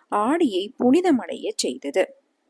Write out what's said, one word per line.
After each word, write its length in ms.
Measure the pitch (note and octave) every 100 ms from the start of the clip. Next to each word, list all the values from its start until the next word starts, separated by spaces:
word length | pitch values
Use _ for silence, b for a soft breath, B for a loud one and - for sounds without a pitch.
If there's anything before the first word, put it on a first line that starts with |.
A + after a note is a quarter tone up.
| _
ஆடியை 640 | G3+ A3 E4 D4+ F3+ G3+ -
புனிதமடைய 720 | A#3+ D4+ F#4 C4 F3 C3 F#3+ -
செய்தது. 580 | - B2+ C#3+ F#3+ F3+ - _ _ _